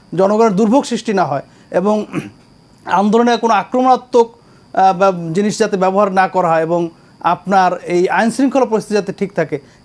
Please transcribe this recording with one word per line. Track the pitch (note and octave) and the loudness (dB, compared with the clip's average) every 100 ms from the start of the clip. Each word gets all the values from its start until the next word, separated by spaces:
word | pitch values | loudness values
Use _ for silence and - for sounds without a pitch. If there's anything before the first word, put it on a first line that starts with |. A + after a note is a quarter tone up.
| _ E3 | _ -2
জনগণের | F#3+ G#3+ A3+ F#3+ | 0 2 2 2
দুর্ভোগ | A3 C4+ - | 2 2 0
সৃষ্টি | A#3 - | -4 -2
না | G3 D#3 | -2 -2
হয়, | C#3 - - - | -4 -8 -20 -6
এবং | F3+ F#3+ G#3+ G3 F3+ G#2 - _ _ _ _ - | -2 -2 -2 -4 -8 -10 -16 _ _ _ _ -4
আন্দোলনে | F3 G#3 A3+ A#3+ A#3 | -2 2 2 2 0
কোনো | A3+ | 0
আক্রমণাত্মক, | G#3 F3+ B3+ B3+ B3 B3 A#3+ A#3 - _ - _ | 0 0 0 2 2 2 0 0 -4 _ -20 _
আহ, | - F#3+ F3+ | 0 2 2
বা | G3 F#3 E3 | 0 0 -4
জিনিস | E3 G#3 - | -4 -4 -2
যাতে | G#3+ G3+ | -2 0
ব্যবহার | F#3 F#3+ G3+ | 0 2 0
না | F#3+ F#3+ | 2 0
করা | F#3 F3 | 0 0
হয়, | E3 | 0
এবং | D#3+ E3+ E3+ - - _ | 0 -2 -4 -8 -20 _
আপনার | E3 F3 - F#3+ F3+ F3+ | -2 -2 0 2 2 0
এই | E3 F3 F3+ | -2 0 0
আইন | E3+ A3+ | 0 0
শৃঙ্খলা | G#3+ C4+ C4+ A#3+ | 0 0 0 0
পরিস্থিতি | G#3+ - G#3 | -2 -2 -4
যাতে | F#3 | -4
ঠিক | F3 G3 | -6 -6
থাকে, | - D#3 D3 - _ | -4 -4 -6 -10 _